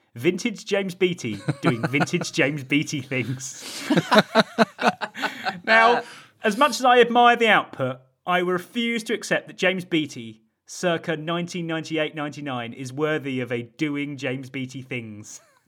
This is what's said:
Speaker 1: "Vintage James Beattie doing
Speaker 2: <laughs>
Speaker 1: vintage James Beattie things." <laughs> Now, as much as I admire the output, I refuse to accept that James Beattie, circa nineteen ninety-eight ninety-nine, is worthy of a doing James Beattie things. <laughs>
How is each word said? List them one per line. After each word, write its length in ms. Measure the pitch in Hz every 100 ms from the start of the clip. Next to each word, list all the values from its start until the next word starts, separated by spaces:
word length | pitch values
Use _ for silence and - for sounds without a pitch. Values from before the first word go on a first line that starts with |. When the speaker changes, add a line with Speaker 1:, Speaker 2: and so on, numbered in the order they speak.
| _
Speaker 1:
"Vintage 520 | 117 147 190 240 185 -
James 280 | 202 196
Beattie 460 | 175 185 170 117 101 - -
doing 200 | - 117
Speaker 2:
<laughs> 80 | 113
Speaker 1:
vintage 420 | 143 - 175 160
James 300 | - 139 151
Beattie 380 | 131 147 151 147
things." 880 | 127 131 110 131 - - - - - 214
<laughs> 40 | - 226 - 220 - - 220 - 240 - 208 - - - 190 185 220
Now, 380 | 226 233 240 - - - _
as 140 | 226 208
much 140 | 285 220
as 60 | 254
I 140 | 247
admire 360 | 233 240 240 233
the 120 | 226
output, 520 | 175 - - 131 131 _ _ 180
I 140 | 180
refuse 640 | 180 180 180 240 233 233
to 100 | 226
accept 340 | 226 - 165 -
that 100 | -
James 280 | 185 185 180
Beattie, 560 | 160 139 131 113 110 _ _ _
circa 500 | - 180 165 170 156
nineteen 500 | 156 170 175 180 165
ninety-eight 480 | 160 151 156 156 156
ninety-nine, 580 | 147 143 143 123 117
is 180 | 120 131
worthy 480 | 131 151 151 135 127
of 120 | 120
a 120 | 120
doing 540 | 120 - 151 143 143 139
James 320 | 131 135 127
Beattie 320 | 135 127 131
things. 600 | 127 127 113 104 104 - _
<laughs> 60 | _